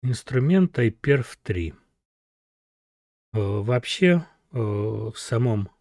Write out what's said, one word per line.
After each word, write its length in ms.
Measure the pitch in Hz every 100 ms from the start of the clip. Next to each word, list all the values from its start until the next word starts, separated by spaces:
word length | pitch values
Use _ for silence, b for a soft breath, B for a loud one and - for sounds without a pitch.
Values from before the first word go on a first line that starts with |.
| 127
Инструмент 720 | 120 - 131 135 190 185 -
iPerf 600 | 120 - - 143 120 -
три. 300 | - 92 85 - _ _ _ _ _ _ _ _ _ _ _ _ _ _ _
Э, 80 | 110
вообще, 880 | 98 101 104 123 - - 180 175 160 _ _
э, 60 | 127
в 580 | 107 104 107 107 110 -
самом 540 | - 117 123 110 98 _